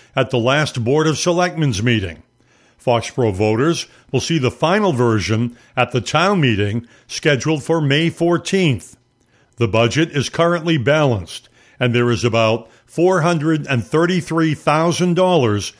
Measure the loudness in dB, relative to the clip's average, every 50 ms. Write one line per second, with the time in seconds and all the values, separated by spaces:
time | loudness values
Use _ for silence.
0 | -20 _ _ -2 -2 0 -2 0 0 2 2 2 0 -2 -4 -4 -2 0 0 2
1 | 2 0 -2 0 -2 0 0 0 0 -2 -2 -2 -2 -2 0 0 0 0 0 0
2 | -2 -6 -10 -14 _ _ _ _ _ _ _ _ _ _ _ _ -2 0 0 0
3 | -2 -4 -4 -2 -2 -2 0 0 0 0 2 2 0 0 -2 -2 -6 -12 -18 -20
4 | _ _ -4 -4 -2 -2 -2 0 0 -2 -2 -2 -2 0 0 0 0 0 0 2
5 | 2 2 2 0 0 -2 -2 -2 -2 -4 -6 -12 _ _ _ -2 -2 0 -2 -4
6 | -4 -2 -2 0 0 2 2 2 2 2 2 0 0 -2 -4 -6 -8 -10 -18 -20
7 | _ -14 -14 -4 0 0 0 0 0 -2 -2 -2 -2 -2 -2 0 2 2 2 2
8 | 0 0 -2 0 0 0 0 0 -2 -2 -2 0 2 0 0 -2 -6 -14 -20 _
9 | _ _ _ _ _ _ _ _ _ _ _ -2 -2 0 2 2 2 2 2 0
10 | 0 0 0 -4 -4 -2 -2 0 0 2 0 0 0 -2 -2 0 2 2 2 2
11 | 2 2 0 -2 -4 -10 -16 -18 -18 _ _ _ _ _ _ _ -2 0 2 2
12 | 2 2 0 0 0 0 2 2 2 2 0 -2 -4 -12 -20 _ _ _ -2 0
13 | 2 2 2 2 2 0 0 0 0 0 0 -2 -2 -2 -4 -4 -2 -2 0 0
14 | 0 2 0 -2 -2 -2 -2 0 0 0 -2 -2 0 0 0 2 2 0 0 0
15 | 0 0 2 2 2 2 4 2 2 2 0 0 -4 -6 -12